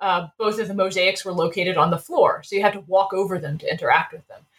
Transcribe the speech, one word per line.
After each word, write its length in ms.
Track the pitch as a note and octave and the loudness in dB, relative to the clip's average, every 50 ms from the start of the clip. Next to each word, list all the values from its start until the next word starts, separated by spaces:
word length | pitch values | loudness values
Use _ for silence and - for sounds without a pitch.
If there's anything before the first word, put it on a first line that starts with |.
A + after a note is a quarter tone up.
Uh, 260 | G3+ F#3+ F3 F3+ E3+ D3+ _ | -2 0 0 0 -2 -6 _
both 220 | - A3 G#3 G#3+ A3+ | -2 -2 -2 0 -2
of 80 | G#3 | -4
the 60 | F#3 G3 | -4 0
mosaics 500 | G3 F#3 F#3+ F#3+ F#3 F#3 F#3+ F#3+ - - | 0 0 0 2 2 2 2 0 -2 -6
were 80 | F#3+ | -4
located 460 | F3 E3+ E3 E3 - F#3+ F3 F#3 F3+ | -2 0 0 0 0 0 -2 0 2
on 120 | D#3 D#3 E3+ | 2 2 2
the 80 | E3+ | 2
floor, 460 | - - - F4 C#4+ F3 C3+ - - - | -2 -4 -2 2 4 4 4 2 -2 -8
so 140 | - G3 | -4 -2
you 40 | G3 | 2
had 120 | G#3+ G3 G3+ | 2 2 0
to 80 | G3 | -2
walk 320 | D3+ E3+ F#3+ F#3+ G3 - F#3 | -6 2 2 2 2 2 0
over 260 | F#3+ G3+ F3+ F#3 F3 | -2 -2 -2 -2 -4
them 180 | D#3 D3 D3+ | -4 -6 -6
to 140 | D#3+ - - | -4 -4 -4
interact 400 | F3 - D3 C3 D3 E3 - - | -4 -2 0 2 2 2 0 -4
with 160 | D#3 E3 _ | -10 -18 _
them. 140 | _ - - _ _ _ | _ -20 -20 _ _ _